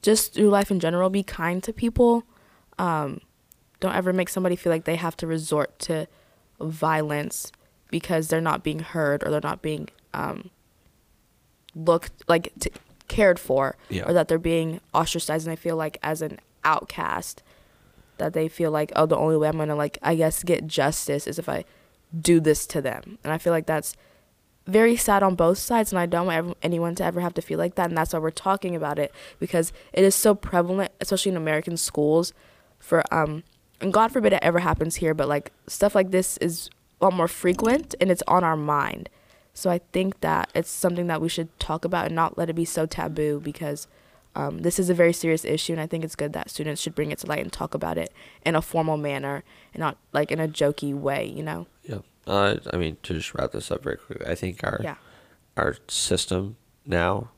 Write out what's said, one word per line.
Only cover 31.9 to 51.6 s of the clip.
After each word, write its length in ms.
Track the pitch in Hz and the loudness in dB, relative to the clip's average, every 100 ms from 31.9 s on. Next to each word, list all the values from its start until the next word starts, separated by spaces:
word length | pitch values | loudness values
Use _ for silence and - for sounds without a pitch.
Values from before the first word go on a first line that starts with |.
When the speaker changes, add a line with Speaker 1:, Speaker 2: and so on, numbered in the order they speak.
| - 147 160 175 - - _ _ _ | 0 4 4 2 -6 -20 _ _ _
Speaker 1:
for, 220 | - 165 - | 0 2 2
um, 300 | 170 151 151 - _ _ _ | 0 0 -2 -12 _ _ _
and 120 | 190 | 0
God 160 | 196 226 | 2 4
forbid 220 | 262 214 | 4 2
it 80 | 196 | 4
ever 160 | - 175 | 4 2
happens 380 | 175 156 160 - | 2 0 -2 -2
here, 180 | 165 | -2
but, 140 | 156 135 | 0 0
like, 240 | 147 - _ - | 0 -4 _ -14
stuff 260 | - 202 | 0 2
like 160 | 202 190 | 4 2
this 260 | 185 185 - | 2 0 -2
is 300 | 170 165 - _ _ _ | -2 -4 -10 _ _ _
a 40 | |
lot 100 | 190 | 2
more 140 | 185 170 | 2 0
frequent, 640 | - 180 185 220 262 - - | 0 0 2 2 2 0 -2
and 100 | 185 | 2
it's 120 | 175 - | 2 4
on 160 | 180 | 2
our 140 | 170 156 | 4 0
mind. 520 | 147 147 135 - - _ _ _ _ | 0 0 0 -6 -12 _ _ _ _
So 160 | - 190 | -4 -2
I 80 | 175 _ | -2 _
think 280 | 175 190 190 | -2 -2 -2
that 280 | 160 160 175 - | 0 0 0 -4
it's 140 | 175 | -4
something 360 | - 185 175 175 | -2 -2 0 -2
that 140 | 160 | -2
we 80 | 160 | -2
should 280 | - 165 _ | -4 -6 _
talk 240 | - 160 | -6 -4
about 220 | 170 175 160 | -2 -2 -2
and 100 | 165 | 0
not 200 | 165 - | 0 0
let 140 | 170 | -4
it 40 | |
be 100 | 165 165 | -2 -2
so 180 | - | -2
taboo, 560 | 160 - 160 156 151 147 | -4 -2 -6 -2 -2 -2
because, 460 | 147 147 151 147 - _ _ _ _ | -6 -8 -8 -8 -10 _ _ _ _
um, 240 | - 143 160 | -8 -6 -2
this 200 | 165 175 | -2 0
is 120 | 180 | 2
a 40 | |
very 200 | 175 170 | 4 4
serious 320 | 170 165 160 - | 4 0 0 0
issue, 260 | 156 - | -2 -2
and 80 | 165 | -4
I 60 | 156 | -4
think 180 | 165 | -6
it's 100 | 160 | -6
good 200 | - 147 | -6 -6
that 160 | 156 - | -6 -10
students 320 | - 151 147 | -8 -6 -4
should 120 | - | -6
bring 160 | 156 151 | -4 -4
it 100 | 147 | -4
to 60 | - | -6
light 140 | 151 | -6
and 100 | - | -6
talk 220 | - 165 | -8 -6
about 240 | 156 82 82 | -4 -4 -4
it 160 | 82 - - - | -6 -10 -20 -6
in 100 | - | 0
a 60 | 160 | 0
formal 380 | 160 165 160 151 | 0 -2 0 0
manner 460 | 147 139 139 139 - - _ | -2 -4 -4 -6 -10 -20 _
and 80 | - | -6
not, 160 | 156 - _ | -6 -6 _
like, 180 | 139 147 | -2 0
in 100 | 156 | 0
a 60 | 160 | -2
jokey 480 | 151 143 147 143 | 0 0 0 -4
way, 320 | 139 143 139 113 | -4 -2 -2 -4
you 160 | - | -8
know? 240 | 156 165 | -8 -8